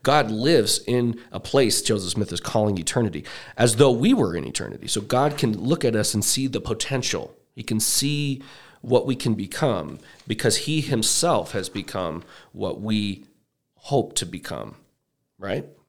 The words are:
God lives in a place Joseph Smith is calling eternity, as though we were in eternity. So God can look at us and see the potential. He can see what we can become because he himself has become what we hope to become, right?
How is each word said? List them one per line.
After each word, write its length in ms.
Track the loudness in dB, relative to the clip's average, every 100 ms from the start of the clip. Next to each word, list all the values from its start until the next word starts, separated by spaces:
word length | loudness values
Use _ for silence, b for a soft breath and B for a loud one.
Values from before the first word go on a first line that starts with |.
God 300 | 4 4 2
lives 480 | 0 4 4 4 0 0
in 320 | 2 2 -2 B
a 120 | -10
place 400 | 0 2 4 2
Joseph 300 | 0 -2 0
Smith 200 | -2 -2
is 80 | -4
calling 380 | -2 0 2 0
eternity, 480 | -2 0 0 -4 -10 B B 2
as 180 | 2 6
though 160 | 6
we 220 | 6 4
were 200 | 4 2
in 120 | -2 -6
eternity. 420 | -6 -8 -10 -6
So 140 | -6
God 360 | 0 2 2 2
can 240 | 0 0
look 220 | 0 0
at 100 | 2
us 200 | 2 0
and 100 | 0
see 240 | 0 0 -2
the 140 | -4
potential. 760 | -4 -4 -2 -2 -2 -4 -6 -16 _
He 100 | -14
can 180 | -4 0
see 600 | 2 0 0 0 -2 -4 B B B B
what 240 | 2 4 4
we 80 |
can 200 | -2 0
become 680 | 0 -2 -2 0 0 -6 -12 B B -8
because 300 | 0 2 2
he 240 | 0 -2
himself 720 | 0 0 2 2 2 2 0
has 160 | -6 -6
become 560 | -8 -8 -6 -6 -6 -12 B B
what 260 | -8 -6 -6
we 460 | -2 0 0 -6 -14 _ _ _ _ _
hope 400 | 0 0 0 -6
to 100 | -6
become, 520 | -10 -10 -10 -10 -16 _ _ _ _ _ _
right? 300 | -4 -4 -6 -20